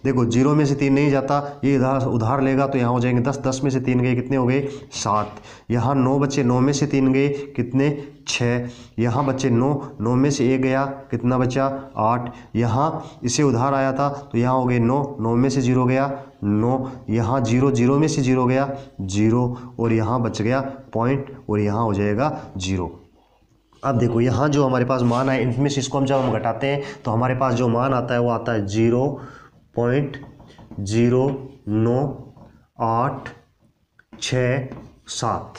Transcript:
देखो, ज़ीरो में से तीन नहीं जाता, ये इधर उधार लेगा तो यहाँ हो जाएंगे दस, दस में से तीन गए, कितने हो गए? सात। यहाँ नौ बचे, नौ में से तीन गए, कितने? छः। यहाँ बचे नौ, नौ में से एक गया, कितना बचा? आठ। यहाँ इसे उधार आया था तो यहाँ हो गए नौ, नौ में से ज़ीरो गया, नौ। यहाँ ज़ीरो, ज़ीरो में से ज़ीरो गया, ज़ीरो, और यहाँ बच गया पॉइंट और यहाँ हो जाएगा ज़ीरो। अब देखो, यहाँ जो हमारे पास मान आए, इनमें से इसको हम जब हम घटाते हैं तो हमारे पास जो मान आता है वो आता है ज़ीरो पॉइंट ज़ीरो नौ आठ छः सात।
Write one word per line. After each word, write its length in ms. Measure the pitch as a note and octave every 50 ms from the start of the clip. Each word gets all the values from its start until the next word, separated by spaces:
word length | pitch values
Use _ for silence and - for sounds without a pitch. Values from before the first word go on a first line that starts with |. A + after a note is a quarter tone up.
| -
देखो, 200 | C3 B2+ B2+ A#2+
ज़ीरो 280 | A#2 - B2 C3 D3 D3
में 100 | D#3 D3
से 80 | C3+ C#3+
तीन 180 | C#3+ C#3+ C#3
नहीं 180 | C3+ C#3+ D3 D3
जाता, 500 | C#3 C3+ C3 - C#3+ C#3+ C#3+ - - - -
ये 100 | C3+ C#3
इधर 320 | C3 B2 C3 C3+ C3+ B2 C3+
उधार 340 | A2+ A#2+ A2 A2+ C3+ C#3
लेगा 240 | C3 C3+ C3+ C3 C#3
तो 120 | C3+ C#3 C3
यहाँ 140 | A#2+ A#2
हो 80 | B2 B2
जाएंगे 220 | A#2 B2+ B2 B2
दस, 160 | A#2+ C#3+ C#3 C#3+
दस 220 | - C3 - -
में 80 | D3+ C#3
से 100 | B2+ C3
तीन 200 | B2+ B2+ B2+ B2
गए, 140 | B2 B2+ B2+
कितने 220 | B2+ B2 - C#3+
हो 100 | C3 B2
गए? 140 | A#2+ B2+ C#3 C#3 C#3 - - - -
सात। 500 | - - - G#2+ G2+ G#2+ G#2 G#2 - - - - - - - -
यहाँ 240 | A#2 A#2+ G#2+ C3 C#3+
नौ 220 | C3+ B2+ C3 C#3 C#3
बचे, 240 | C#3+ C3+ - D3 C3+
नौ 160 | A#2+ B2 B2+
में 120 | B2+ C#3
से 140 | C#3+ C3+ D3+
तीन 260 | C#3+ C#3+ C3+ C3 C3
गए, 160 | B2+ C3+ C#3 C#3+ C#3 C#3 - - -
कितने? 340 | - A#2+ - - C3+ C#3 D3 D3 - - - - - -
छः। 440 | - - - B2 A#2+ B2 B2 A#2+ B2 - - - - - -
यहाँ 260 | A#2 A#2+ A2+ C3+ C#3
बचे 240 | C3+ C3 C3 - C3
नौ, 200 | A#2 A2+ B2+ C#3+ D3 C#3 - - - -
नौ 140 | G#2 A#2 B2
में 160 | B2+ C3+ D3
से 180 | C#3 - B2 B2
एक 140 | C3 C3
गया, 220 | C3 C3 C3 C3+ C#3 C3+ C3+ - - -
कितना 280 | - B2 B2 B2 B2+ B2
बचा? 280 | B2+ B2 - C#3 C3+ C3+ C3+ C3+ - - - -
आठ। 340 | G#2+ A2 A#2+ A#2+ A#2+ A#2+ - - - - -
यहाँ 640 | A2 A#2+ A#2 G#2+ C3 D3 D#3+ D3+ D#3+ - - - - -
इसे 180 | A#2+ - -
उधार 320 | D3+ C#3 A#2+ A2+ B2+ C#3 C#3
आया 180 | C3+ C3+ C3+
था 160 | C3 C3+ C#3+ C#3+ C#3 - - -
तो 60 | - A#2
यहाँ 160 | A#2+ B2+ C3
हो 100 | C3 B2+
गए 140 | B2+ B2 A#2+
नौ, 240 | A#2 A#2 C3 C#3+ C#3 C#3 - -
नौ 140 | A2 A2+ A#2
में 140 | A#2+ C3 C3+
से 100 | B2+ C#3
ज़ीरो 240 | B2+ B2 B2+ B2+ B2+
गया, 260 | B2 C3 C3 C#3 C3+ C3+ - - - - - G#2
नौ। 460 | G2+ G#2 G#2 A2 A#2+ C3 C3 B2+ C3 - - - -
यहाँ 300 | G#2+ A#2 A2 G#2 C3 C3+
ज़ीरो, 280 | A#2+ A2 A#2 B2+ C3 C#3
ज़ीरो 260 | B2 A#2 A#2+ B2+ C#3 C#3+
में 100 | D#3 D3+
से 140 | - D3+
ज़ीरो 240 | C3 B2+ B2+ B2+ B2+
गया, 220 | B2 B2+ C3 C#3 C#3 - - - - - -
ज़ीरो, 720 | G2 F#2 F#2+ G#2 G#2+ A2 A2+ B2 B2 B2 B2 - - - - -
और 140 | A#2 A2+
यहाँ 280 | A2+ A2+ A2 G#2+ A#2+ B2+
बच 200 | A#2 A2 - -
गया 180 | G#2 A2+ B2+ C3+ C3 - - - - -
पॉइंट 440 | - A2+ A#2 B2 C#3 C3+ C#3 - - - - -
और 120 | G#2 G#2
यहाँ 240 | G#2 G#2 G2+ A2 A#2
हो 100 | A2 G2+
जाएगा 420 | F#2+ G2+ G#2 G#2 G#2+ C#3 D#3 D3+ - - - - G2
ज़ीरो। 400 | F#2 F#2 F#2+ F#2 F2 D#2 - - - _ _ _ _ _ _ _ _ _ _ _ _ _ _ _
अब 160 | - C3+ C3 A2+
देखो, 220 | A#2+ A#2+ A#2 A#2
यहाँ 280 | A#2+ B2+ - A2+ C#3+ D3+
जो 160 | C#3 D3 C#3+
हमारे 200 | C3 B2+ B2+ B2
पास 180 | B2 C3 B2+
मान 260 | A#2+ A#2+ A#2 B2 C3+ C3+
आए, 120 | C3 B2+
इनमें 260 | A2+ B2+ A2 B2 C#3+ C#3+
से 100 | - C#3
इसको 180 | B2+ - - C#3
हम 60 | C3+
जब 120 | B2+ C#3
हम 160 | C3+ C3 B2
घटाते 340 | A2 G#2+ G2+ A#2 A2 - C#3
हैं 160 | C#3 C#3+ C#3+ C#3+ - - - -
तो 60 | B2
हमारे 240 | G#2+ A#2+ B2 B2+ C3
पास 200 | B2+ C3+ C3 A#2
जो 140 | A#2 B2+ A#2+
मान 260 | A2+ A#2+ B2+ C3+ C3+
आता 200 | A#2+ A#2+ B2+ B2
है 60 | A#2+
वो 80 | A#2+ A#2+
आता 220 | A#2 A2+ - B2+
है 140 | A#2 G#2+ G2 F#2+
ज़ीरो 380 | G2+ A2 A2+ A#2 A#2 B2 C3 D3 C3 - - - - - - - _ - _ _ _
पॉइंट 460 | - A#2+ A#2+ B2+ C#3+ D3 D3 - - - - - - - - - - - - - -
ज़ीरो 440 | G2+ G2 G#2+ A2+ A#2+ A#2+ A#2+ B2+ C3 C#3+ C#3 C3+ - - - - _ G#2
नौ 320 | G#2+ A2 A2+ A#2 A#2+ C3 D3 C3+ - - - - - - - - - - _ _ _ -
आठ 460 | A#2+ A2+ A2+ A#2 B2+ C#3+ C3 - - - - - _ _ _ _ _ _ _ _ _ _ _ _ _ _
छः 560 | - - - - B2+ B2+ B2 A#2+ B2+ C#3 B2+ - - - - - - _ _ -
सात। 440 | - - B2 A2+ G2+ E2 F2 - -